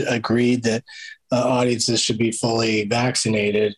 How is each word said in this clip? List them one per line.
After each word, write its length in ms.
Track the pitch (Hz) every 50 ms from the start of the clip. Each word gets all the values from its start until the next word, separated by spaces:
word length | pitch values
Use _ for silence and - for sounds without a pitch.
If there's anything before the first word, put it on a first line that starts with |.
| - -
agreed 540 | 123 117 113 - 113 120 123 120 127 120 113
that, 220 | 113 110 117 - - - - - - - _ _ _ 127
uh, 100 | 123 123
audiences 540 | 127 127 123 127 123 120 113 - - 117 110
should 160 | - - 117
be 140 | 110 117 113 110
fully 520 | - - 120 117 113 113 113 110 107 104
vaccinated. 880 | 101 113 117 120 131 123 - - 113 107 107 104 104 104 107 107 104 104